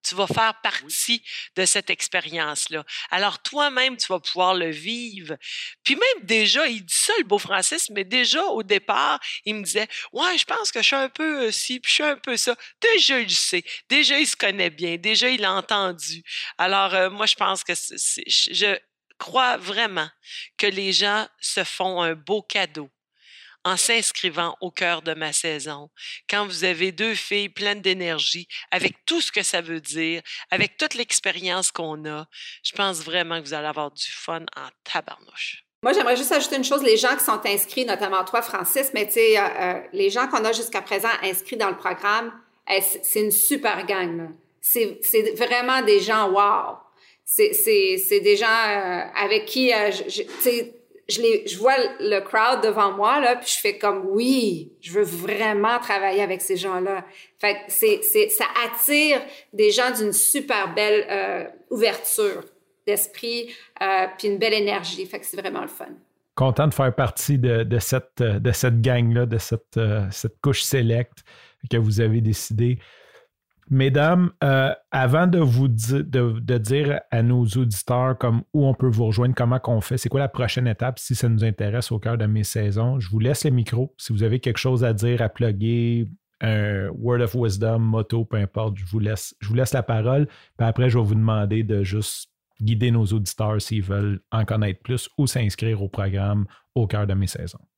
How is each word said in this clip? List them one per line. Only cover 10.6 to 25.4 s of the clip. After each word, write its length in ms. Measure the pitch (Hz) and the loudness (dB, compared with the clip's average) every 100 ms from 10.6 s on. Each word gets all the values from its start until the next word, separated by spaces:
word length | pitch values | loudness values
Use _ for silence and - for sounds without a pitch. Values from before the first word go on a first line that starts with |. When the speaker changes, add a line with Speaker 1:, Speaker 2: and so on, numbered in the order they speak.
| 415 | -2
Speaker 1:
que 80 | 240 | 0
je 60 | 214 | 0
suis 100 | 277 | 0
un 120 | 269 | -2
peu, 340 | - 311 294 | -2 -4 0
euh, 80 | 233 | -2
ci, 260 | - - 254 | -2 -6 -6
puis 100 | - | -2
je 60 | |
suis 80 | - | 0
un 140 | 302 277 | 0 -2
peu 200 | - 233 | -4 -2
ça. » 200 | - 233 - _ 453 | -2 -2 -6 _ 2
Déjà, 260 | 440 - 269 | 4 4 2
il 40 | |
le 40 | 208 | 0
sait. 360 | - - 180 - - _ | 0 0 -2 -6 -16 _
Déjà, 300 | 277 294 285 | 2 4 2
il 80 | 302 | 0
se 100 | - | 0
connaît 340 | 202 196 180 | -2 0 -2
bien. 260 | 151 170 170 | -2 -6 -4
Déjà, 320 | 196 220 247 | 0 0 0
il 140 | 254 | 0
l'a 100 | 196 | 0
entendu. 720 | 190 185 208 190 170 - 165 - - - - | -2 0 0 0 -4 -10 -12 -12 -12 -12 -4
Alors, 360 | 175 196 196 | 0 2 2
euh, 140 | 185 185 | 2 0
moi, 180 | 202 220 | 0 -2
je 100 | - | 0
pense 260 | 208 285 | 0 -2
que 120 | - 170 | -4 -6
c'est, 200 | - - | -6 -4
c'est... 280 | - - - | -4 -4 -2
je, 280 | - - | 0 0
je 240 | 185 208 190 _ _ _ _ | 0 0 -2 _ _ _ _
crois 380 | - 254 254 247 | -4 0 0 0
vraiment 520 | 180 202 226 185 151 _ - - - - | -4 -2 -2 -2 -6 _ -18 -16 -16 -2
que 80 | 208 | -2
les 260 | 190 196 | 0 -2
gens 360 | 180 202 208 220 _ | 0 0 0 -4 _
se 240 | - - | -6 -4
font 400 | 180 - 185 180 | -6 -4 -4 -2
un 120 | 165 | -2
beau 280 | 160 147 208 | -4 -4 -4
cadeau 480 | - 208 180 151 139 _ _ _ - - - - | -2 -4 -4 -8 -16 _ _ _ -20 -20 -20 -8
en 120 | 180 180 | -4 -2
s'inscrivant 800 | - 233 208 - 185 151 170 - | 2 2 0 -2 -4 -2 -4 -6
au 120 | 180 | -10
cœur 300 | - 180 170 | -4 -2 -2
de 120 | 165 | -4
ma 180 | 160 156 | -6 -4
saison. 580 | 143 | -4